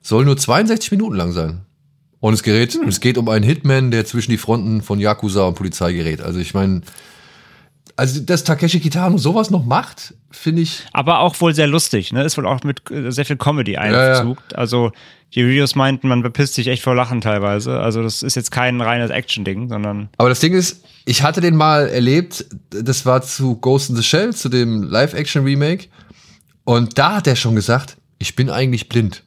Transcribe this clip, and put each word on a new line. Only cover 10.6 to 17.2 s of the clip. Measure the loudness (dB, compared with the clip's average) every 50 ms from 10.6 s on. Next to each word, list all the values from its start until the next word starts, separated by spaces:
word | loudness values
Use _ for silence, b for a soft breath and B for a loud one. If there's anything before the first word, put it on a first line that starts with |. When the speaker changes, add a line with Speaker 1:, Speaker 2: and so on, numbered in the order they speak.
Speaker 1:
ich | 0 -2 -4 -10 -14 -18
Speaker 3:
Aber | _ -6 -2 0 2 2
auch | 2 0 0 2
wohl | 0 0 2
sehr | 2 2
lustig, | 2 2 0 -2 0 -2 -2 -2 -2
ne? | -4 -2
Ist | -2 -2 -2
wohl | -2 -2
auch | -2 -2 -2
mit, | -2 -6 -6 -6 _ -10
äh, | -10 -8 -6 -6
sehr | -4 -4 -4
viel | -4 -4
Comedy | -2 0 0 0 0 -2 -2
Speaker 1:
Ja, | -2 -2 0 2
ja. | 2 4 4 4 4 2
Speaker 3:
eingezogen. | 2 0 -4 -6 -10 -14 -6
Also | -6 -4 -2 0 0 0 0 B B B B B B B B 0
die | 2
Reviews | 2 4 4 2 2 2 2
meinten, | 2 2 2 0 0 0 0
man | 0 0
bepisst | 0 -2 -2 -2 -2 -2 0
sich | -4 -2 -2
echt | -2 -2
vor | 0 0 2
Lachen | 2 0 0 -2 -4